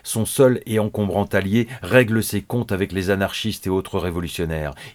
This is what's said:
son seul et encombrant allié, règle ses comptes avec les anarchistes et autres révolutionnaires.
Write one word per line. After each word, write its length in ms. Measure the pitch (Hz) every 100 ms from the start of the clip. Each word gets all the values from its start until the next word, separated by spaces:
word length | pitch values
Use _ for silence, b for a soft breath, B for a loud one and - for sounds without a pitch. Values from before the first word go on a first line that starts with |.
son 220 | - 113 104
seul 360 | - 127 120 -
et 140 | 110
encombrant 460 | 107 - 101 92 98
allié, 420 | 98 95 113 113 123
règle 420 | 90 127 110 113
ses 180 | - 101
comptes 300 | - 123 107
avec 220 | 95 98
les 160 | 92 92
anarchistes 580 | 98 95 - 110 98 95
et 20 |
autres 300 | 95 - 95
révolutionnaires. 760 | 90 85 85 - 82 80 73 - B